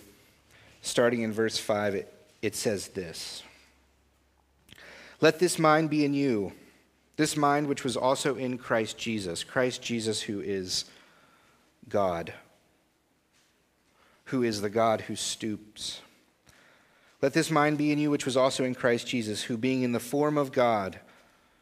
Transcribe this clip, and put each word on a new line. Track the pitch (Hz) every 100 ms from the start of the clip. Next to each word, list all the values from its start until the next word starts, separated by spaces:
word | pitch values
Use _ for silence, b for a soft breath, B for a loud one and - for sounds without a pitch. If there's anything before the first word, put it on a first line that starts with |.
| - - _ _ _ B B B
starting | - - 120 120
in | 110
verse | 107 110 -
five, | - 104 104 98
it, | - - _ _
it | 107 -
says | 123 98 -
this. | 98 85 82 - - - B B B B _ _ _ _ _ _ _ - - B B B B
"Let | 156 156
this | 180 -
mind | 156 151 156
be | 151 143
in |
you, | 139 139 107 92 - B B B _ _ -
this | 151 151
mind | 143 147 147
which | 135
was | 131 113
also | 127 135 147 123
in | 127 127
Christ | - 117 110 -
Jesus." | 117 110 92 85
Christ | - 135 127 117
Jesus, | - 117 110 107
who | - 101
is | 87 95 92 - - b b b b b b b b _ -
God, | 104 95 85 82 - - _ _ _ _ _ _ _ _ _ _ _ _ _ _ _ b b -
who | 135
is | 117 104
the | 104
God | 110 113 107
who | 101 104
stoops. | - - 113 104 - - - - - _ _ _ _ b b b b b b b
"Let | 139
this | 165 156
mind | 156 147 147
be | 147
in | 147
you, | 147
which | 143 139
was | 127
also | 131 131
in | 127 123
Christ | 127 120 -
Jesus, | 127 107 101
who | - 117
being | 127 131
in | 123
the | 117
form | - 143 151 147
of | 135
God, | 127 120 107 95 - - b b b b b